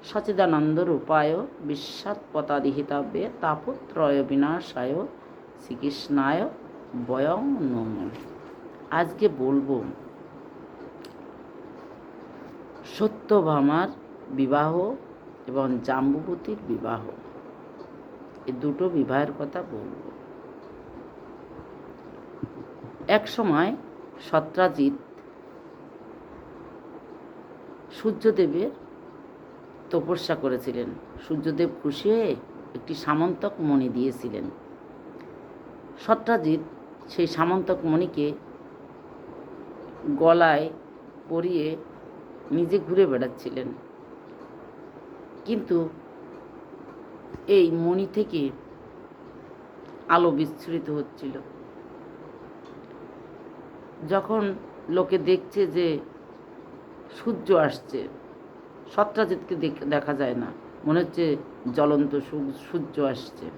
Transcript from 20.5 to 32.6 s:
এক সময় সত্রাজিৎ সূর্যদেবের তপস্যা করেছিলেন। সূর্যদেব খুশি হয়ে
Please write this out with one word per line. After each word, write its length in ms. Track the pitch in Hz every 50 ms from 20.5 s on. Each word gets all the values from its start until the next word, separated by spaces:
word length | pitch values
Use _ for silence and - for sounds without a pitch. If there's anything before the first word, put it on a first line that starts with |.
| - - - - - - - - - - - - - - - - - - - - - - - - - - - - - - - - - - - - - - - - - - - - - - - - - - - -
এক 200 | 208 214 214 -
সময় 480 | - - 226 190 151 147 170 196 262 - - - - - - - - - - -
সত্রাজিৎ 600 | - 156 156 - - 185 185 180 151 147 139 139 139 139 - - - - - - - - - - - - - - - - - - - - - - - - - - - - - - - - - - - - - - - - - - - - - - - - - - - - - - - - - - -
সূর্যদেবের 800 | - - 220 208 - - 220 208 - 180 151 143 170 208 277 - - - - - - - - - - - - - - - - - - - - - - - -
তপস্যা 440 | - 170 143 156 180 175 - - 165
করেছিলেন। 520 | - - 139 127 123 - 135 113 120 120 - - - - - - - - -
সূর্যদেব 400 | 165 147 - 160 151 156 175 160 170 - -
খুশি 280 | 147 139 - - 202
হয়ে 260 | 220 233 226 185 135 113 - - - -